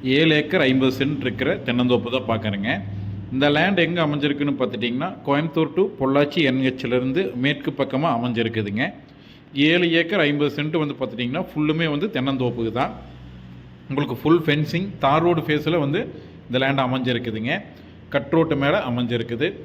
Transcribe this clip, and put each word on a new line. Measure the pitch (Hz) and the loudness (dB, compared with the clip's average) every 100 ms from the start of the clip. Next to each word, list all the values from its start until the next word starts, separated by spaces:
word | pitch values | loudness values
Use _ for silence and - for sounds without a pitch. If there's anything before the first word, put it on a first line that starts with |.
ஏழு | 131 135 165 | 2 4 6
ஏக்கர் | 151 151 185 | 4 2 2
ஐம்பது | 135 131 131 127 | 4 4 2 2
சென்ட் | 139 147 | -2 0
இருக்கிற | 127 110 131 202 | -4 -2 -2 -2
தென்னந்தோப்பு | - 123 123 120 113 | 0 0 4 2 2
தான் | 127 120 | -4 0
பார்க்கறேங்க. | 113 104 101 107 175 - - - - - | -2 0 -2 -2 -4 -6 -8 -8 -8 -6
இந்த | 131 147 | 0 2
லேண்ட் | 147 180 190 | 4 2 2
எங்க | 165 175 156 | 0 2 0
அமைஞ்சிருக்குன்னு | 147 143 143 147 135 | 0 0 0 -2 0
பார்த்துட்டீங்கன்னா, | 123 110 120 123 170 - - | -2 -2 -2 -2 -4 -6 0
கோயம்புத்தூர் | 139 160 160 160 180 | 0 0 0 0 2
to | 202 - | 0 0
பொள்ளாச்சி | 135 139 147 - 143 | 0 2 2 2 2
என் | 131 | 2
ஹெச்ல | 131 127 120 127 | 0 -2 0 0
இருந்து | 131 131 190 | 0 -2 -2
மேற்கு | 123 135 151 - | 0 -2 0 -4
பக்கமா | 127 135 131 160 117 | -2 -2 0 0 0
அமைஞ்சிருக்குதுங்க. | 123 113 117 113 101 101 156 - - - - - - | 0 0 0 0 -2 -2 -4 -6 -20 -20 -20 -20 -12
ஏழு | 139 147 175 175 | 0 4 4 4
ஏக்கர் | 165 165 208 | 2 2 2
ஐம்பது | 147 143 147 - | 2 2 0 0
சென்ட் | 151 160 | -2 0
வந்து | 147 135 | -2 -4
பார்த்துட்டீங்கன்னா, | 127 113 123 147 185 | -6 -4 -4 -4 -4
ஃபுல்லுமே | 156 151 156 165 | -2 0 2 0
வந்து | 147 208 | 0 -2
தென்னந்தோப்புக்கு | 139 131 135 123 113 113 | -2 -2 0 -2 0 -4
தான். | 113 139 - - - - - - - - - - | -2 -4 -4 -16 -18 -20 -18 -18 -20 -20 -20 -6
உங்களுக்கு | 139 139 120 | -4 -2 -2
ஃபுல் | 151 170 160 | 2 4 4
ஃபென்சிங், | 147 147 170 196 - | 0 0 -2 -4 0
தார் | 135 151 | 2 4
ரோடு | 170 165 | 4 2
ஃபேஸ்ல | 151 151 151 170 | 0 0 2 0
வந்து | 139 165 269 - - - - | 0 -2 -4 -10 -18 -20 -4
இந்த | 123 | 0
லேண்ட் | 135 139 127 | 2 2 0
அமைஞ்சிருக்குதுங்க. | 131 127 117 113 107 113 180 - - - - - | 0 0 -2 -2 -4 -4 -4 -6 -20 -20 -20 -4
கட் | 143 139 | -4 2
ரோட்டு | 165 160 165 | 2 2 2
மேல | 139 196 131 | 2 2 0
அமைஞ்சிருக்குது. | 120 120 120 113 117 160 196 | -2 0 -2 -2 -2 -2 -4